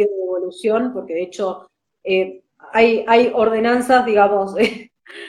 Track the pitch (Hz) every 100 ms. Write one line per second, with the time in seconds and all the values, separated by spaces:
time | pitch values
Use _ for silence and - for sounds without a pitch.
0 | 202 190 185 180 180 - 214 220 247 196
1 | - 165 180 - 185 185 - _ _ _
2 | - 190 185 - _ _ - 220 233 226
3 | - 233 247 247 220 220 233 247 254 254
4 | 240 208 202 202 196 190 233 - - _
5 | - -